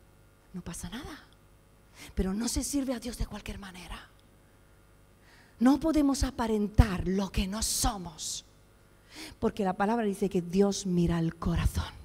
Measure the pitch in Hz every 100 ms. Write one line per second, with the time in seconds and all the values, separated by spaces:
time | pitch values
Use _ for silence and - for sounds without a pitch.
0 | - - - - - 185 175 165 175 226
1 | 330 294 - - - - - - - -
2 | - - 180 202 233 285 254 285 262 233
3 | 240 220 - 208 196 196 196 180 170 -
4 | - - - - - - - - - -
5 | - - - - - - 240 285 320 302
6 | 277 269 262 - 226 214 208 208 220 180
7 | 170 190 190 - 190 208 226 - 262 208
8 | 170 156 - - - - - - - -
9 | - - - - 226 - 190 185 202 233
10 | 208 196 190 190 175 185 202 196 196 175
11 | 170 170 165 - 175 165 - - - -